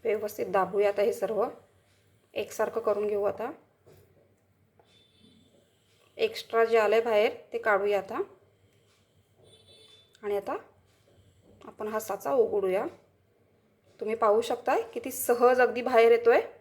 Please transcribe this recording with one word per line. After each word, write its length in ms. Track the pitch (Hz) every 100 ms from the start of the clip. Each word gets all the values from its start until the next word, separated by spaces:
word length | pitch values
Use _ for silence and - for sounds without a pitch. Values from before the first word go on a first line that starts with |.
| 226
व्यवस्थित 400 | 208 214 - 214
दाबूया 420 | 196 185 202 202
आता 140 | 202
हे 100 | 208
सर्व, 320 | - 190 180 247 - _ _ _ _ _ _ _
एकसारखं 460 | - - - 208 226
करून 260 | 220 208 208
घेऊ 180 | 208
आता. 260 | 202 190 233 320 _ _ _ - _ _ _ _ _ _ _ _ _ _ _ _ _ _ _ _ _ _ _ _ _ -
एक्स्ट्रा 460 | 220 - - 226
जे 140 | 226 226
आलंय 220 | 208 220
बाहेर 320 | 233 214 233 - -
ते 60 | 233
काढूया 400 | 226 202 202 202
आता. 240 | 190 240 403 _ _ _ _ _ _ _ _ _ _ _ _ _ _ - _ - _ _
आणि 140 | 208 202
आता 200 | 196 349 - _ _ _ _ _ _ _ _ _
आपण 240 | - - 214
हा 120 | 220
साचा 320 | 220 202 -
उघडूया. 520 | 277 220 208 190 185 302 - _ _ _ _ _ _ _ _ _ _
तुम्ही 160 | 214 220
पाहू 240 | 220 214
शकताय 420 | 240 240 - 330 453
किती 160 | - 262
सहज 500 | - - 240 247 254
अगदी 220 | 240 220
बाहेर 300 | 240 240 233
येतोय 280 | 233 233 277 - -